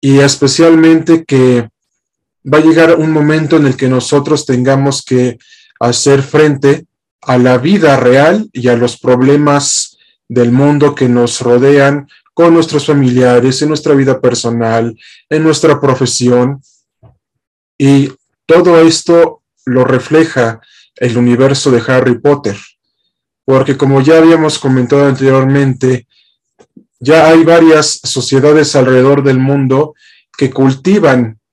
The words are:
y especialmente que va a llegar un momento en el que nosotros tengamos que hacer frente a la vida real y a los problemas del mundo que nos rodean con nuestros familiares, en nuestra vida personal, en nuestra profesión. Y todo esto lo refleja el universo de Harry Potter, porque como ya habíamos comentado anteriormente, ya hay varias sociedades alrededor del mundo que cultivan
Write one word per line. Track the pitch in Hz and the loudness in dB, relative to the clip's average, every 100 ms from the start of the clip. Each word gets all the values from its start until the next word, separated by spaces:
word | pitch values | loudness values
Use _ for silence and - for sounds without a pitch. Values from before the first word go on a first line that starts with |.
y | 139 135 | 2 2
especialmente | 139 - 143 - 165 160 160 165 165 165 | 2 0 -2 2 2 4 4 2 2 -2
que | 165 135 127 123 113 _ _ _ _ _ _ _ | 0 0 0 0 -4 _ _ _ _ _ _ _
va | 135 147 | -4 0
a | |
llegar | 160 160 165 165 | 2 2 2 2
un | 156 | 0
momento | 156 147 156 151 160 | -2 0 -2 0 0
en | 143 | 0
el | 127 | -2
que | 131 | -2
nosotros | 127 123 143 143 151 - | -4 -2 -4 -2 -4 -2
tengamos | 127 127 139 139 139 | -4 0 0 -2 -4
que | - 127 123 113 _ _ _ _ | -4 -2 -2 -6 _ _ _ _
hacer | 120 120 - 139 | -4 -2 0 0
frente | 135 151 151 135 139 151 170 _ _ _ | 0 0 0 0 0 -2 -4 _ _ _
a | - 127 | -4 0
la | 123 127 | 2 0
vida | 135 196 160 135 | 0 0 2 2
real | 123 131 151 202 214 | 2 2 2 0 -6
y | - 123 | -6 -2
a | 120 | 0
los | 120 - | -2 -4
problemas | 127 123 131 143 147 143 139 - - _ _ _ _ | -2 0 2 0 0 -2 -2 -8 -10 _ _ _ _
del | 117 120 | -2 0
mundo | 123 143 147 147 143 | 2 2 2 0 0
que | 127 | -2
nos | 123 120 - | 0 -2 -4
rodean | 120 120 135 143 139 143 139 _ _ | -2 0 2 2 2 -2 -8 _ _
con | - 170 | 0 2
nuestros | 165 165 151 139 | 2 0 -4 -2
familiares, | 147 131 123 123 123 127 131 | 0 0 0 2 2 0 -2
en | 151 | -4
nuestra | 151 151 | -4 -2
vida | 143 135 131 | 0 0 0
personal, | 127 120 117 117 113 113 117 117 - - _ | -2 -2 -4 -4 -2 -2 -4 -8 -20 -20 _
en | 156 | -2
nuestra | 160 151 160 143 | -2 0 0 0
profesión. | 139 131 127 - 123 123 123 139 _ _ _ _ _ _ _ _ _ _ _ _ | 0 -2 -4 -2 0 0 0 -4 _ _ _ _ _ _ _ _ _ _ _ _
Y | 139 139 135 - _ _ - | 0 2 0 -6 _ _ 0
todo | 165 180 170 | 2 4 4
esto | 165 165 - 170 160 - _ _ | 4 0 0 2 2 -2 _ _
lo | - 127 | -6 -2
refleja | 127 127 - 156 160 - 117 110 _ _ _ - | 0 -2 0 0 0 -2 -4 -6 _ _ _ -8
el | 123 117 | -4 -2
universo | 123 120 135 135 143 | 0 2 0 0 0
de | 123 110 | -2 0
Harry | 127 127 120 | -2 0 -2
Potter, | 143 143 110 101 - _ _ _ _ _ _ _ - | -2 -2 -4 -10 -16 _ _ _ _ _ _ _ -4
porque | 135 131 135 | -2 -2 -2
como | 139 135 | 0 0
ya | 131 160 | 2 4
habíamos | 165 165 156 - | 4 2 0 -4
comentado | 139 131 120 143 143 | -4 -2 0 0 0
anteriormente, | 135 135 135 131 139 139 131 127 127 - _ _ _ _ _ _ _ _ _ | 0 0 0 0 0 -2 -2 -2 -4 -8 _ _ _ _ _ _ _ _ _
ya | 127 160 160 | 0 2 4
hay | 165 | 2
varias | 160 170 165 156 143 - | 4 4 4 2 0 -8
sociedades | - - 123 135 143 151 147 143 | -10 -8 -2 0 2 2 0 0
alrededor | 127 127 131 143 | 0 2 2 0
del | 135 131 | 0 -2
mundo | 131 139 135 135 151 _ _ _ _ - | -2 -2 -2 -2 -4 _ _ _ _ -6
que | 135 | -6
cultivan | 139 135 135 - 202 160 127 117 107 _ | 0 0 0 -2 0 2 0 -2 -8 _